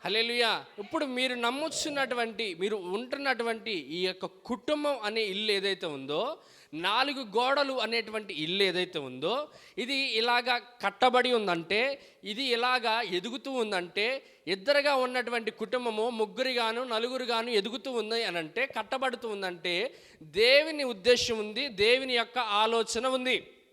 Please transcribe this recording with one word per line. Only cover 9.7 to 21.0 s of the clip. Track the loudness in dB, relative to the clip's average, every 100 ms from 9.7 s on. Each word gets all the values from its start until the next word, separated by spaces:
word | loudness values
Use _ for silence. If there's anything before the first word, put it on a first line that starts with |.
| -8
ఇది | -4 -2
ఇలాగా | 0 0 2 2 2 -2
కట్టబడి | -2 -4 -4 4 4 6 4
ఉందంటే, | 2 2 0 0 0 0 -2 -12 -16
ఇది | -10 -4
ఇలాగా | -2 0 2 2 2 0
ఎదుగుతూ | 0 -2 -4 -8 -4
ఉందంటే, | -2 0 -2 -2 -2 -2 -2 -8 -14 -6
ఇద్దరుగా | -4 2 4 4 2
ఉన్నటువంటి | 2 0 -2 -2 -4
కుటుంబము | -6 -4 -2 -2 0 -2
ముగ్గురుగాను, | 0 -4 -2 -2 0 0 -2
నలుగురుగాను | -2 -2 -2 -4 -2 -2 2
ఎదుగుతూ | 0 0 -6 -4
ఉంది | -4 -2 -2
అని | -2 -2
అంటే, | -4 -4 -2
కట్టబడుతూ | -4 -4 -2 -2 -2 -6
ఉందంటే, | -4 -6 -4 -2 0 -2 -6 -20 -20
దేవుని | -8 4 8 8 6 -2
ఉద్దేశం | -4 0